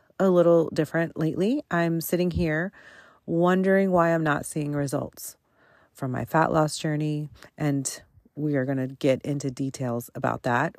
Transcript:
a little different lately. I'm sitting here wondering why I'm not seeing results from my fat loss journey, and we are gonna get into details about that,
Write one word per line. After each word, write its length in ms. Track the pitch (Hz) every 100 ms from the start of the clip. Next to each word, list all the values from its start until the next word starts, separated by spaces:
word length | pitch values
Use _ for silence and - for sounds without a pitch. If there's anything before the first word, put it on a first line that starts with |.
| _ -
a 100 | 190
little 420 | 180 170 170 156
different 460 | - 151 165 165 -
lately. 460 | 160 - 196 285 -
I'm 300 | 170 170 165
sitting 320 | - 175 180
here 400 | 165 165 156 185 - - - - _ -
wondering 680 | 170 175 185 190 196 196
why 200 | 180 170
I'm 120 | 165
not 200 | 156 143
seeing 280 | - 160 147
results 640 | 147 139 139 - - - - _ _ _ _ _ -
from 160 | 135
my 140 | 123 117
fat 260 | 160 160
loss 240 | 160 151 -
journey, 540 | 165 151 151 147 151 - - -
and 460 | 151 139 131 - - _ _
we 200 | - 151
are 120 | 143 131
gonna 200 | 135 131
get 360 | 135 143 127
into 280 | 151 143 139
details 600 | 123 135 - 127 120 -
about 280 | - 131 117
that, 320 | 131 120 160